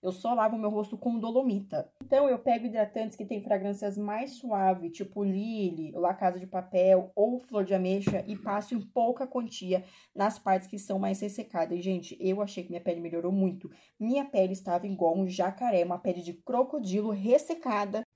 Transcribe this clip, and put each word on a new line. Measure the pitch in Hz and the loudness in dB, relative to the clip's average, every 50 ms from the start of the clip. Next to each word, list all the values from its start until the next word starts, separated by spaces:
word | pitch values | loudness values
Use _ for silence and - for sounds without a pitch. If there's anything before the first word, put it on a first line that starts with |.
| - | -4
Eu | 185 185 | -4 -6
só | - - 226 240 | -2 -2 0 2
lavo | 233 220 220 226 220 | 4 2 2 2 0
meu | 214 208 | -2 -2
rosto | 214 208 214 202 - 196 | 0 -2 -2 -4 -6 -4
com | - 247 233 226 | -2 -2 -2 0
dolomita. | 214 226 226 254 269 254 202 202 196 - - 151 - - _ _ - | -2 2 2 2 2 2 0 0 -2 -4 -6 -6 -6 -6 _ _ -2
Então, | - 277 269 285 277 | 2 4 4 6 4
eu | 247 233 | 2 2
pego | - 269 233 233 220 | 2 0 0 2 0
hidratantes | 240 220 226 214 208 - 233 220 220 - | -4 0 0 0 0 0 -4 -6 -6 -6
que | - 208 | -10 -8
tem | 196 220 208 202 | -6 -6 -8 -2
fragrâncias | - 214 196 190 202 202 202 - 202 196 | 0 0 0 0 -2 -4 -4 -4 -6 -4
mais | 202 208 208 208 220 254 277 277 | -4 -4 -4 -4 -4 -6 -8 -10
suaves, | - - 247 214 196 190 190 185 180 170 170 170 | -10 -6 -4 0 2 4 4 4 2 0 -10 -8
tipo | - 196 196 - 208 202 | -8 -10 -8 -4 -2 0
Lily, | 196 190 196 208 226 226 214 202 180 175 160 160 151 - | 0 0 0 -2 -4 -2 -2 -2 -2 -2 -4 -8 -8 -4
La | - 175 175 185 | 0 0 0 0
Casa | - 208 180 180 180 | 2 2 0 0 0
de | 180 | -8
Papel | 185 - 185 180 - - 185 180 190 190 185 185 185 - | -6 -6 -6 -6 0 2 4 8 8 8 6 6 0 2
ou | - 202 240 247 247 | 4 4 4 4 -2
Flor | - - - 208 196 | -6 -4 -2 -2 2
de | 190 196 | 2 2
Ameixa, | 185 185 185 190 202 196 - 202 185 - | 2 2 2 0 2 2 0 0 0 -2
e | - 208 | -4 -8
passo | 202 - 214 202 208 208 - 247 | -8 -4 -2 -2 -2 -2 -4 -6
em | 226 196 | -6 -6
pouca | - _ 254 233 233 247 - - | -2 _ 2 2 2 2 0 -4
quantia | 208 - 254 233 220 - - 196 180 185 180 185 - - - - _ _ | -4 -4 -4 -4 -4 -8 -10 -4 0 0 0 -2 -4 -20 -20 -20 _ _
nas | - 196 214 214 - | 0 0 0 0 0
partes | - 208 190 185 185 - | 0 2 2 2 2 -4
que | - 202 | -10 -8
são | 196 - 196 190 | -6 -2 -2 -2
mais | 196 196 190 190 - | 0 0 -2 -2 -4
ressecadas. | 208 202 - 214 - - 175 165 - 170 180 | -6 -6 -8 -10 -6 -2 -2 -2 0 -2 -2
E, | |
gente, | 175 190 190 180 170 - - - | 0 0 -2 -2 -4 -8 -12 -2
eu | - 190 190 202 208 | 0 0 0 0 -2
achei | 196 - 190 175 | -4 -4 -10 -10
que | - | -8
minha | 175 170 170 | -10 -6 -4
pele | 185 170 170 | -4 -4 -2
melhorou | 170 170 165 170 170 180 190 | -4 -6 -4 -2 -2 0 2
muito. | 196 190 185 160 - - - - - _ _ _ _ | 2 2 2 0 -2 -12 -16 -18 -20 _ _ _ _
Minha | 214 226 254 277 277 | -2 0 0 0 0
pele | 277 - 214 190 185 190 | 0 2 2 2 2 2
estava | 190 - 190 175 180 - | -4 -4 -2 -2 0 0
igual | 202 196 175 180 165 165 | -2 -2 2 2 2 4
um | 190 190 185 185 - 180 | 2 0 -2 0 0 0
jacaré, | 185 190 - 247 240 214 180 175 | 0 0 -2 0 2 4 2 2
uma | 180 175 180 | 2 -2 -2
pele | - 196 175 180 | -2 -2 -2 -2
de | 170 170 170 | -4 -10 -12
crocodilo | - _ - 254 247 262 262 - 302 226 190 180 208 208 220 | -12 _ -2 2 2 2 2 0 -4 -2 0 0 0 0 0
ressecada. | 208 196 196 220 247 302 - - 339 330 - 254 220 208 208 202 202 220 240 _ _ | -2 -2 2 4 4 4 4 2 -6 -4 -2 -2 0 0 -2 -2 -4 -6 -6 _ _